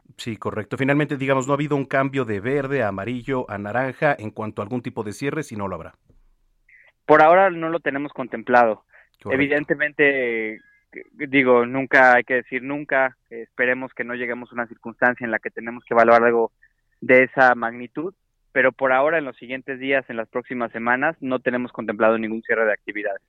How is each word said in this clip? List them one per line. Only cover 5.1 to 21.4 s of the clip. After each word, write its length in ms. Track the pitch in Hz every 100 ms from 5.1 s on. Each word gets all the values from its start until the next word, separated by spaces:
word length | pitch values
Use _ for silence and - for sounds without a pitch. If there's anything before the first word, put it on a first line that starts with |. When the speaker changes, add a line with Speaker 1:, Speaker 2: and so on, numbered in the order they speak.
Speaker 1:
cierre, 320 | 98 139 147
si 120 | 143 107
no 120 | 98
lo 80 | 85
habrá. 180 | - _ _ _ _ _ _ _ _ _ _ _ -
Speaker 2:
Por 160 | 151
ahora 280 | 156 180 196
no 180 | 165 160
lo 100 | 165
tenemos 340 | 147 139 147
contemplado. 720 | - 127 113 113 123 113 104 _ _ _ _
Speaker 1:
Correcto. 120 | 101
Speaker 2:
Evidentemente, 1300 | 135 143 147 151 147 147 147 143 135 123 113 110 110 _ _ _ - -
digo, 540 | - 143 135 127 123 120
nunca 500 | 135 131 139 127 123
hay 80 |
que 120 | - 123
decir 280 | - 127
nunca, 540 | 131 147 147 135 131 - _
esperemos 640 | 117 113 - 123 127 131
que 120 | - 120
no 100 | 123
lleguemos 360 | 120 120 120
a 40 | 120
una 120 | 117
circunstancia 580 | 113 117 107 123 120 117
en 60 |
la 80 | 110
que 120 | 113
tenemos 320 | - 117 120
que 100 | -
evaluar 300 | 117 117 117
algo 300 | 120 117 113 _ _ _ _ _
de 220 | 123 127
esa 300 | 127 143 127 120
magnitud, 580 | 117 120 123 147 180 - _ _ _
pero 180 | 135 127
por 200 | - 135
ahora, 280 | 131 147 165
en 60 | 135
los 120 | -
siguientes 420 | 120 131 139 127
días, 240 | 135 135 -
en 80 | 113
las 100 | 110
próximas 420 | 127 - 127 117
semanas, 440 | 113 117 127 151 165
no 200 | 131
tenemos 320 | 127